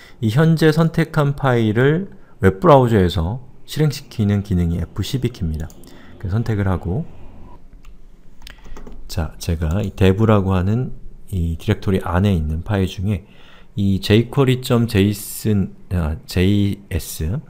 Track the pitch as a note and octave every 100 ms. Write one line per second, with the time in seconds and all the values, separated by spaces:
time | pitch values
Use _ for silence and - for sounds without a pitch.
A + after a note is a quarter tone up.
0 | - - A2 B2 D#3+ D#3 D#3 D#3+ E3 E3+
1 | D#3 D#3 C#3+ C#3 C3+ A#2+ A2 G#2+ C#3 D#3+
2 | G3 - - - F#2+ F#2 F3 C#3 B2 A2
3 | F2+ F2 E2 B2+ - - - - D#3 -
4 | - - G2+ G2+ F#2+ F2+ E2+ E2+ E2+ -
5 | G2 C3 A#2+ - E2 D#2 D2+ - - -
6 | - - F#2 G#2 A#2 G2+ F#2+ F2+ - G#2+
7 | E3+ - - - - - - - - -
8 | - - - - - - - - - -
9 | - - D2+ - - E2 D#2+ F#2+ G#2 -
10 | F#2+ F#2+ A2 G#2 F#2+ F#2 F#2 A#2 B2+ -
11 | - - - F#2+ E2 D#2+ - G#2 G#2 F#2+
12 | F2+ F2 G#2 F2+ D#2 D#2+ F#2+ G2+ F#2 -
13 | F#2+ G2 - - - - - - G2 F#2+
14 | - G#2+ A#2 - C3 B2+ B2+ A#2+ A#2 G2
15 | G2+ G#2 - - A2+ G#2 F2 - - F2+
16 | D2+ D2+ - F2+ F#2 G#2 G2+ G2 - E2
17 | - - D#2+ B2+